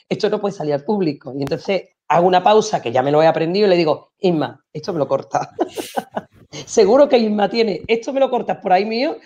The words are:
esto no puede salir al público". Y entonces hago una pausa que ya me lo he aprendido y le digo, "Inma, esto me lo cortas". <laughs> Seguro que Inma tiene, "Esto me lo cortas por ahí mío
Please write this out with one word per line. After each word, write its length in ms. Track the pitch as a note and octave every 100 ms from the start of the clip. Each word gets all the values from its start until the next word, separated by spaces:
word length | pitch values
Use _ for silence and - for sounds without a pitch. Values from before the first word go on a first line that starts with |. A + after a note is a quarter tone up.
| _
esto 200 | D3 G#3
no 120 | G#3
puede 120 | G3+
salir 200 | - D3+
al 100 | C#3+
público". 500 | D3 G#3 E3+ C#3 C#3
Y 100 | C#3
entonces 400 | C#3 D#3 - F#3+ - _ -
hago 180 | D#3 F3+
una 160 | F3+
pausa 380 | F#3+ A3 G#3+ D#3+
que 100 | A#2+
ya 100 | B2
me 100 | C3+
lo 120 | D3+
he 40 | D#3+
aprendido 400 | D#3 D#3+ F#3+ G#3+
y 20 |
le 80 | F3
digo, 340 | D#3 C#3 - _
"Inma, 460 | F#3+ E3 B2+ - _
esto 180 | D#3 F3
me 80 | E3+
lo 80 | C#3
cortas". 400 | C3+ - C#3+ C#3+ -
<laughs> 720 | - - - - - G3+ - _ _ - -
Seguro 440 | - F#3+ C4 C#4+
que 80 | B3+
Inma 320 | A3 G#3 G3
tiene, 320 | A#3 A3 F3 -
"Esto 260 | A#3 C4
me 60 | C4+
lo 100 | C4
cortas 280 | B3 G3+ F3+
por 140 | G3+
ahí 120 | F3+ G#3+
mío 320 | A3+ D4 -